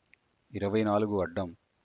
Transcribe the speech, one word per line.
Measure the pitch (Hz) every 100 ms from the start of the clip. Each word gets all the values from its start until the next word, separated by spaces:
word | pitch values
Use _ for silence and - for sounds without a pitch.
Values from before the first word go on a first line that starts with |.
| _ _ _ _ _
ఇరవై | 104 98 107
నాలుగు | 110 104 107 101
అడ్డం | 85 87 87 82 _ _